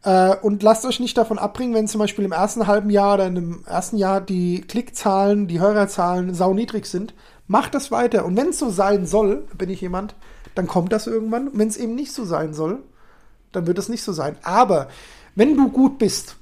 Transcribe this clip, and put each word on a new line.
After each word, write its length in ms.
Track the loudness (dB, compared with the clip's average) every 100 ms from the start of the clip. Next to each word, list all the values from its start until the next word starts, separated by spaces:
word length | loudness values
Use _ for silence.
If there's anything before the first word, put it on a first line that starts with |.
Äh, 320 | 4 4 6 4
und 280 | 0 4
lasst 200 | 4 4
euch 140 | 0 -4
nicht 180 | -2 0
davon 220 | 0 0
abbringen, 360 | -4 -4 -2
wenn 120 | 0 0
zum 140 | -2
Beispiel 240 | -2 -2
im 80 | -2
ersten 340 | 0 -2 0 2
halben 240 | 2 4
Jahr 240 | 2 4
oder 120 | 2 2
in 80 | -2
dem 280 | -6 -10 -6
ersten 300 | -6 -4 -2
Jahr 240 | 0 0
die 420 | -2 -2 0 -2
Klickzahlen, 840 | -4 -6 -6 -4 0 2 4 2 0
die 140 | 2
Hörerzahlen 760 | 2 2 0 0 0 0 -2
sauniedrig 520 | 0 2 2 -2 -6 -6
sind, 280 | -8 -8 -16 -20 -20 0
macht 280 | 0 0
das 180 | -6 -2
weiter. 320 | -2 2 0
Und 120 | 0 0
wenn's 220 | 0 -2
so 120 | -4
sein 360 | 0 2 2 2
soll, 400 | 2 2 -2 -6 -8
bin 140 | -6
ich 100 | -6
jemand, 360 | -6 -6 -8 -14 -20 -20 -10 -6
dann 100 | -2
kommt 260 | 0 0
das 140 | -2 -2
irgendwann. 420 | -2 -2 -4 -4
Und 100 | -2
wenn's 180 | -2 -2
eben 180 | -6
nicht 180 | -6 -8
so 120 | -8
sein 280 | -4 -4 -4
soll, 300 | -4 -4 -6 -12 _ -20 -20 -20 _ _
dann 160 | -4 -2
wird 100 | -2
es 100 | -4
nicht 140 | -6
so 100 | -6
sein. 240 | -4 -6 -6
Aber 460 | 0 4 4 4 -2 -14 -20 -20 -10 2
wenn 200 | 4 6
du 140 | 4
gut 280 | 4 2 4
bist 380 | 0 0 -10 -20